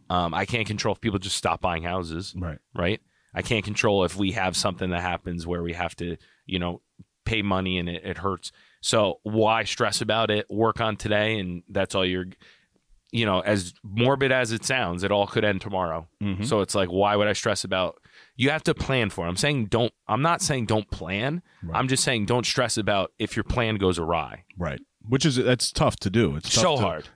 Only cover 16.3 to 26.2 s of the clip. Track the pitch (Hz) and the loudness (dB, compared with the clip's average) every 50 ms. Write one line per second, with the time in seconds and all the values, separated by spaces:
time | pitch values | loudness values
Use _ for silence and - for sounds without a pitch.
16.3 | 92 95 104 127 113 104 92 - - 101 95 87 87 95 101 101 104 101 104 104 | -2 -2 -2 0 2 2 2 2 2 0 0 2 2 2 4 4 4 4 2 2
17.3 | 98 - - 113 101 - - 95 95 92 90 85 - _ _ - _ - - _ | 0 0 0 0 0 0 -2 -2 0 0 0 -2 -4 _ _ -20 _ -20 -20 _
18.3 | - 123 120 139 151 156 - 170 151 - - - 135 127 110 98 - 95 85 87 | -4 0 0 2 2 0 0 -2 -2 0 0 0 2 2 2 0 -2 -4 -4 -4
19.3 | 90 95 143 143 147 131 110 95 120 117 120 113 _ _ - - 107 123 147 170 | -2 0 0 0 0 0 -2 0 2 0 0 0 _ _ -4 -2 0 2 2 2
20.3 | 170 - - - 143 127 113 98 110 110 104 - - - - 85 95 101 120 139 | 0 0 0 -2 -2 -2 0 0 0 0 0 -4 -8 -8 -6 -4 -4 -2 -2 -2
21.3 | 160 175 - _ _ - - 82 82 110 127 131 135 131 - 147 127 110 101 90 | -4 -4 -8 _ _ -14 -10 -4 -2 0 2 2 2 2 2 2 0 0 2 2
22.3 | 117 123 110 - - 131 123 113 - 113 98 104 104 98 90 - _ - 110 - | 2 0 2 0 0 0 0 0 0 0 2 2 2 2 2 -2 _ -4 -4 -2
23.3 | - 120 - - - 127 117 110 107 101 98 92 87 85 82 80 85 80 71 57 | -2 -4 -2 0 0 0 2 0 2 2 4 2 2 2 0 0 0 0 -2 -4
24.3 | 53 - - _ - 90 87 76 69 69 - _ _ _ - 107 127 135 156 156 | -10 -16 -20 _ -10 -8 -6 -6 -6 -8 -14 _ _ _ -4 -2 0 2 2 2
25.3 | 123 127 101 123 127 120 - - - - 156 120 - - - 95 92 117 | 2 4 4 4 2 2 0 -4 0 2 2 2 0 0 -4 0 2 2